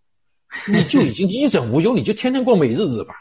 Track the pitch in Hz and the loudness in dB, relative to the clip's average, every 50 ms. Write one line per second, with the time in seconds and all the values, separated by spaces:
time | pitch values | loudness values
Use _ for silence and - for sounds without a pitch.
0 | _ _ _ _ _ _ _ _ _ _ - - - 196 202 170 - - - 269 | _ _ _ _ _ _ _ _ _ _ -16 -12 -4 0 0 2 2 2 2 2
1 | 196 127 107 - 196 180 196 254 294 262 - 165 123 107 117 156 165 226 254 180 | 2 2 0 -2 -2 -2 0 0 0 0 0 0 0 0 0 0 2 2 0 0
2 | 107 190 208 - - 254 262 269 247 254 233 180 147 117 117 160 214 160 120 104 | 0 -2 -4 -2 -2 -2 -2 0 2 2 2 4 2 2 0 0 -2 -2 -2 -4
3 | - - - - | -8 -10 -14 -20